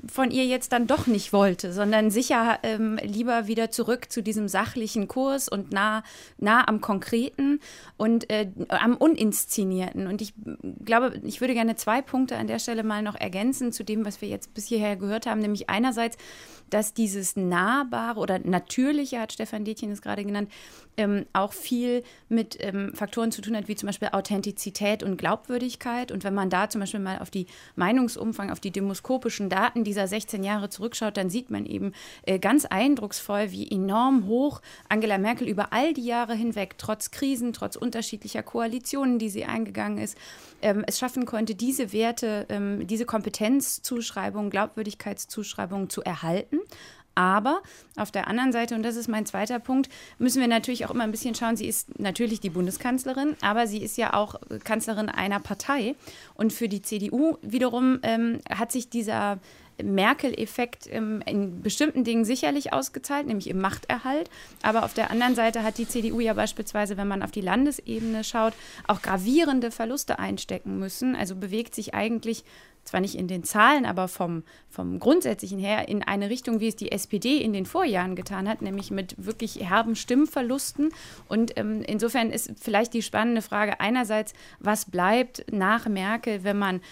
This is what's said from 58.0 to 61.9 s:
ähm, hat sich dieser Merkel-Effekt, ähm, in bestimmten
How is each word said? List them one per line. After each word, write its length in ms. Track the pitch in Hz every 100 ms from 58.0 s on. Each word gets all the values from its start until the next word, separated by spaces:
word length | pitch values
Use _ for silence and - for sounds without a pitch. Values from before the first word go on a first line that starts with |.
ähm, 360 | 226 226 233 233 -
hat 220 | 185 233
sich 180 | 254 233
dieser 500 | 233 214 220 202 190 - - - -
Merkel-Effekt, 1040 | 202 196 208 285 269 - 214 - 240 - -
ähm, 320 | - 214 214 -
in 360 | 208 196 175
bestimmten 440 | 208 - 302